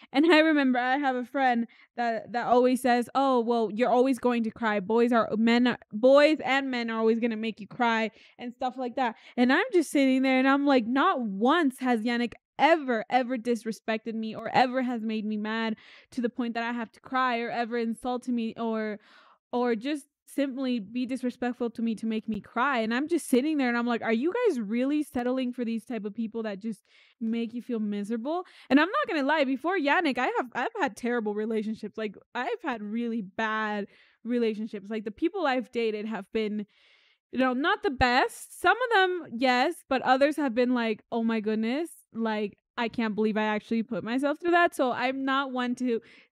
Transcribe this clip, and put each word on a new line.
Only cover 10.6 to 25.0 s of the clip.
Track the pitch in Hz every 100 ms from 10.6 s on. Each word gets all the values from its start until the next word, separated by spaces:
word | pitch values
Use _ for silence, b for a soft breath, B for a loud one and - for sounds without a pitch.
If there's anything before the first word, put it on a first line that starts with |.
| 285
like, | 262 220
"Not | 269 359 302
once | 226 190 240 339 277 254
has | 254 233
Yannick | 233 240 240 - _ -
ever, | 277 330 262 220 -
ever | 254 240 262
disrespected | 233 233 226 - - 220 233
me | 220 220
or | 208 226
ever | - 254 254
has | 247 240
made | 220 220 214
me | 214
mad | 214 226 226 226 B B B
to | -
the | 233
point | - 233
that | 226
I | 233
have | 240 220
to | _
cry | - 262 254 233
or | 233
ever | 240 233 240
insulted | 226 220 247 247 254
me | 240 226 -
or, | 226 220 214 202 b b b b -
or | 247 247
just | 226 262 302 - _
simply | _ - 277 254 262 240
be | 190 240
disrespectful | 247 262 247 - 247 240 233
to | 233
me | 226 214
to | 220
make | 220 -
me | 208
cry." | - 233 262 247
And | 220
I'm | 240 311
just | 330 -
sitting | 247 294 302
there | 247
and | 240
I'm | 240
like, | 233
"Are | -
you | 226 311 453 480
guys | 254
really | 202 240 262 302